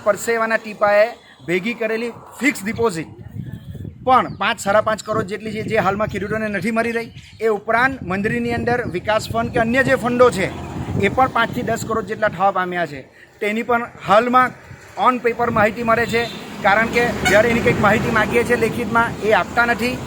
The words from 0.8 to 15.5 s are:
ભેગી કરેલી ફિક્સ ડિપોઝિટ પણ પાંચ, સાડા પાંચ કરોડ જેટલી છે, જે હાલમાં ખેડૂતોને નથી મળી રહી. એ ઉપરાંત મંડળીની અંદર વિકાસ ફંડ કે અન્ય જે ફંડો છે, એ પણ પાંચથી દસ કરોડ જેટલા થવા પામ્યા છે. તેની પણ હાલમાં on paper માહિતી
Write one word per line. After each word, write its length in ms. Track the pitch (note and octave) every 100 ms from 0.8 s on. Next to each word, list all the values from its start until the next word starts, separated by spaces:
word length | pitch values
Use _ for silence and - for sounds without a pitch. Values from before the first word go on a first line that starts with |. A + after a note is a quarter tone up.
| G#3 G#3 A3 A#3 - - C3
ભેગી 260 | F3 G3
કરેલી 360 | A3+ A3 A3 A#3+
ફિક્સ 560 | A3+ - - A3 - G3
ડિપોઝિટ 420 | A3+ A3+ E3 D3 - - - - - - - - -
પણ 320 | - B3+ F3+ -
પાંચ, 240 | G3 A3+
સાડા 220 | G3 G#3
પાંચ 220 | G#3+ A3
કરોડ 200 | - G#3+
જેટલી 280 | G3+ G3+ A3
છે, 100 | G#3+
જે 160 | F#3 A3
હાલમાં 300 | F#3 G3+ A3
ખેડૂતોને 400 | G#3 G3+ G#3+ G#3+
નથી 240 | G3+ F#3
મળી 200 | A3+ A#3
રહી. 200 | A#3 A3+ - - -
એ 60 | A3
ઉપરાંત 560 | G#3 A3 A#3 C4 C4
મંડળીની 500 | F3 F#3 G3+ A#3+ A#3+
અંદર 300 | A#3 A#3 A#3+ A3+
વિકાસ 400 | A3+ G#3+ G#3+ -
ફંડ 200 | A3 A#3
કે 80 | A#3+
અન્ય 240 | A3+ B3+
જે 120 | C4 C4
ફંડો 360 | A3+ A#3+ B3
છે, 180 | F#3 E3 - - - - -
એ 60 | G3
પણ 200 | - C4
પાંચથી 340 | A#3 A3+ B3+
દસ 240 | A3 A3+ -
કરોડ 180 | A3 F#3+
જેટલા 220 | G#3+ G#3+
થવા 240 | D#3+ G3
પામ્યા 340 | F#3 F3+ F3+ E3
છે. 160 | C#3+ B2+ - - -
તેની 220 | G#3 G#3+
પણ 240 | A#3 A#3+ A#3+ - -
હાલમાં 440 | G3+ A#3+ B3+ B3+ - - - - - G#3+
on 80 | B3+ A#3+
paper 240 | A#3
માહિતી 340 | A#3